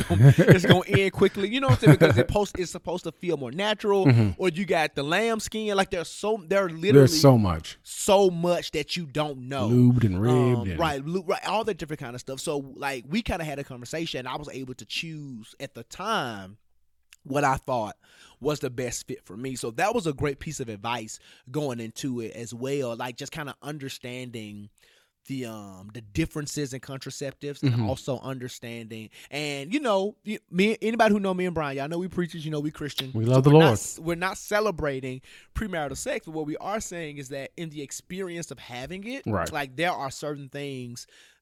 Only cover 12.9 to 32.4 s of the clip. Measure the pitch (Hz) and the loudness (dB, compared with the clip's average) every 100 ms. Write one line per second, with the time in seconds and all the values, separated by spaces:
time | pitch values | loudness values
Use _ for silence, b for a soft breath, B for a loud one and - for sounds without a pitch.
12.9 | 135 120 208 226 190 151 139 135 123 120 | -6 -6 -4 -4 -6 -6 -10 -12 -14 -10
13.9 | 160 165 139 127 147 143 131 127 123 107 | -8 -6 -8 -8 -10 -10 -12 -12 -14 -10
14.9 | - 165 156 139 117 110 - 139 117 - | -10 -8 -12 -12 -14 -16 -14 -14 -14 -16
15.9 | - 202 208 127 104 95 107 _ _ _ | -10 -4 -2 -4 -8 -14 -20 _ _ _
16.9 | _ _ _ 139 139 139 135 - 123 104 | _ _ _ -6 0 2 0 -2 -4 -4
17.9 | - b b b b 139 147 135 120 120 | -10 b b b b -4 -4 -4 -6 -6
18.9 | - - - - 104 131 127 120 117 196 | -8 -10 -14 -14 -12 -10 -8 -8 -2 -2
19.9 | 233 160 135 147 135 160 139 117 101 117 | 0 -2 -2 -4 -6 -10 -10 -10 -8 -6
20.9 | 120 110 - b b - 147 143 117 113 | -6 -8 -16 b b -10 -4 -4 -4 -8
21.9 | - 139 120 110 - 113 117 131 143 123 | -8 -6 -6 -8 -12 -12 -8 -4 -4 -4
22.9 | 117 127 123 139 160 143 - 139 156 135 | -6 -8 -10 -12 -10 -12 -12 -12 -12 -12
23.9 | - 123 127 123 113 104 104 104 _ _ | -12 -12 -12 -12 -12 -14 -16 -18 _ _
24.9 | _ _ _ - 135 120 110 101 92 104 | _ _ _ -10 -8 -8 -10 -16 -18 -18
25.9 | 120 107 123 160 156 143 147 139 131 - | -16 -8 -4 -4 -6 -8 -6 -8 -8 -12
26.9 | 131 135 - 135 - 143 135 143 120 110 | -12 -12 -12 -12 -10 -12 -2 0 2 0
27.9 | 131 - 123 131 131 123 - 120 117 113 | -2 -6 -6 -6 -10 -10 -12 -14 -14 -14
28.9 | 113 107 B B 143 147 139 143 285 262 | -14 -16 B B -8 -6 -8 -4 -2 0
29.9 | 196 202 - 208 214 _ 175 214 - 220 | 0 0 -6 -10 -10 _ 2 2 2 0
30.9 | 226 220 208 190 180 185 160 143 139 143 | 4 4 4 2 -2 -2 -2 -4 -4 -6
31.9 | 170 185 185 170 170 | -4 -4 -4 -4 -6